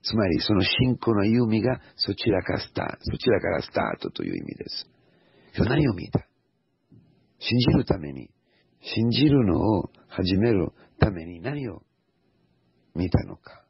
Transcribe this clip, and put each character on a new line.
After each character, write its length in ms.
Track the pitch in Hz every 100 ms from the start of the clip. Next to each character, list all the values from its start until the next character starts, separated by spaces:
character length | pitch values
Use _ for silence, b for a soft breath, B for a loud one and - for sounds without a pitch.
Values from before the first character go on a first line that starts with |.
つ 120 | -
ま 140 | 110 95
り、 120 | 78
そ 140 | -
の 80 | 104
信 340 | 95 - 127 120
仰 160 | -
の 80 | 107
歩 240 | 101 120 117
み 140 | 110
が 200 | 113 127 B -
そ 180 | -
ち 140 | 101 117
ら 120 | 95
か 120 | -
ら 60 | 95
ス 120 | -
タ 100 | -
ー 160 | - -
ト、 120 | -
そ 40 | -
ち 100 | 127
ら 120 | 98
か 80 | 87
ら 120 | 78
ス 100 | -
タ 80 | - 53 50
ー 40 |
ト 100 | 50
と 140 | -
い 60 | 50
う 60 | 50
意 40 |
味 120 | -
で 100 | - -
す。 220 | - - _ b b b b b -
今 80 |
日 60 | 104
何 180 | 143 143
を 60 |
見 140 | 92 -
た？ 160 | - - _ _ _ _ _ _ - _ _ _ _
信 180 | - 120
じ 80 | 120 160
る 60 |
た 140 | - 92
め 140 | 73
に、 180 | 67 57 _ _ _ _ _
信 300 | - - 117
じ 140 | 113 147
る 160 | 143
の 160 | 107 80 98 104
を 120 | - _ _
始 280 | - 90 95
め 160 | 117
る 200 | 101 - b b -
た 120 | 110
め 140 | 90
に 160 | 82 85
何 280 | 104 147 127
を 140 | 82 _ _ _ _ _ _ _ _ _ _ _
見 160 | 82 92
た 140 | -
の 120 | 95 -
か。 280 | - -